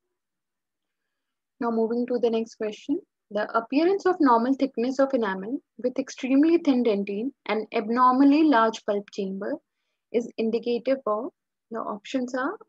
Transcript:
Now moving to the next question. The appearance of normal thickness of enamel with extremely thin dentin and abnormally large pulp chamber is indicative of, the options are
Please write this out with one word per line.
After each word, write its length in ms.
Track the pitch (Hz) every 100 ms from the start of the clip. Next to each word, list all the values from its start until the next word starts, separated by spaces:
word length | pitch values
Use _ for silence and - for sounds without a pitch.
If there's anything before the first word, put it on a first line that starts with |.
| _ _ _ _ _ _ _ _ _ _ _ _ _ _ _ -
Now 140 | 240
moving 340 | 226 226 233 247
to 140 | 247
the 100 | 240
next 240 | 226 226
question. 460 | - 214 208 - 330 - _ -
The 200 | 202 214 226
appearance 480 | 226 269 339 403 370
of 140 | 359
normal 340 | 285 233 240
thickness 460 | 269 269 - 240 269
of 120 | 269
enamel 480 | 262 214 190 196 285 - -
with 200 | 240 262
extremely 600 | 269 - 254 269 320 339
thin 260 | 330 247
dentin 480 | 240 202 202 202 254 - -
and 200 | 220 214
abnormally 720 | 226 214 240 254 254 277 285
large 400 | 320 240 226 220 -
pulp 240 | 202 202
chamber 440 | - 196 196 214 285 _ _ _ _ _
is 180 | 226 233 -
indicative 600 | 220 220 240 240 - 262 214
of, 260 | 214 285 - _ _ -
the 80 | 226
options 560 | - 208 - 269 247 254
are 200 | 269 427